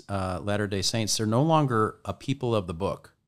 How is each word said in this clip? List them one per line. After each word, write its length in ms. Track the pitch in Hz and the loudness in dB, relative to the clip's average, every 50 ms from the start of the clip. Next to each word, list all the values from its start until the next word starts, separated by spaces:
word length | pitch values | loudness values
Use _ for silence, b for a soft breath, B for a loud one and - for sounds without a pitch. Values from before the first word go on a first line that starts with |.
| - - | -2 -4
uh, 320 | 101 98 95 92 92 87 - | -4 -2 -2 -2 -4 -4 -2
Latter-day 400 | 101 101 104 107 98 104 98 90 | -2 0 0 0 0 0 -2 -2
Saints, 340 | - - 113 110 101 - | 0 0 0 0 0 0
they're 100 | - 113 | 0 0
no 160 | 107 110 120 143 | 2 2 2 4
longer 560 | 165 160 156 151 131 120 110 107 98 - - - | 4 4 4 4 2 2 2 2 2 0 -6 -8
a 80 | - 98 | -8 -8
people 400 | - - - 131 139 - 120 117 | -8 -4 -4 -4 -2 0 0 0
of 140 | 107 90 | 0 0
the 80 | 85 90 | -2 -4
book. 400 | 80 98 90 73 - - - _ _ _ | -2 -2 -2 -4 -4 -10 -20 _ _ _